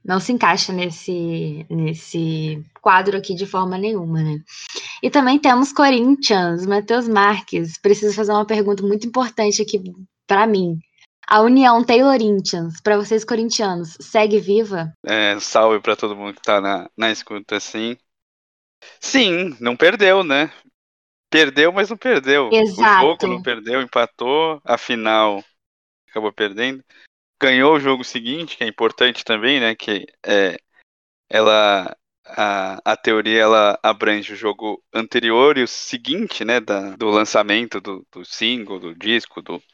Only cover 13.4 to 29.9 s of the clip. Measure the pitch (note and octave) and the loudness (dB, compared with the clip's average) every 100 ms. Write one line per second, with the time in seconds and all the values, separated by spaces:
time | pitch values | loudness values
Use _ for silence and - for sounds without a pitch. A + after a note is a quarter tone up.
13.4 | A3+ A3+ G3+ F3 E3 - - A3 G#3+ G#3 | -2 -2 -2 -4 -8 -14 -4 0 2 2
14.4 | F3 G#3 G#3+ F#3 D#3+ - - G#2+ G#2 G2+ | 2 0 0 -4 -8 -10 -4 0 0 -2
15.4 | - A#2 A2 G#2+ A2+ G#2+ G#2+ G2+ G2+ G2 | 0 2 4 2 0 -4 -4 -8 -12 -8
16.4 | - G2+ G2 G2 F2+ - A2+ A2 - G#2 | -2 0 0 -4 -8 -4 -4 -4 -10 -14
17.4 | G2 G#2 - A2 A2+ B2 _ _ _ _ | -8 -8 -8 -8 -8 -10 _ _ _ _
18.4 | _ _ _ _ - _ - C4+ G#3 E3+ | _ _ _ _ -20 _ -2 0 2 0
19.4 | F#3 A#2+ A#2+ B2 E3 G3+ G3 F#3+ F3 C#3 | -6 -6 -6 2 2 4 4 4 2 0
20.4 | D#3 - _ _ _ _ _ _ _ D#3+ | -2 -6 _ _ _ _ _ _ _ 2
21.4 | D3 C3+ D#3+ F#3+ - A3+ B3+ G#3 C3+ C#3+ | 4 4 2 2 -2 -4 0 0 2 2
22.4 | C3 A3 A3 F#3+ A3+ G3 F#3+ - G3+ F3+ | 4 2 2 2 6 6 6 2 -4 -4
23.4 | D#3 A#2 G#2+ C3 B2 B2 A#2 - B2 D3 | -4 -6 -4 -4 -2 -2 -2 -4 -2 0
24.4 | D#3+ D3+ - A#2+ - A#2 A2 A2 G#2+ G2+ | -2 -4 -2 -2 -2 -4 0 2 2 -2
25.4 | - _ _ _ _ _ _ A2+ G#2+ - | -10 _ _ _ _ _ _ -8 -8 -4
26.4 | G#2+ G2+ B2 C3+ _ _ _ _ _ _ | -4 -2 -6 -6 _ _ _ _ _ _
27.4 | C3 B2+ C#3 D#3 C3+ C3 B2 B2+ A#2 D3+ | 2 4 6 4 2 -2 -4 -10 -8 -8
28.4 | E3 - A2+ - A2+ - B2 A#2 - A2 | -10 -8 -8 -2 -2 0 0 0 -4 -2
29.4 | A#2 C#3+ A#2 A2 - | 0 0 0 -4 -6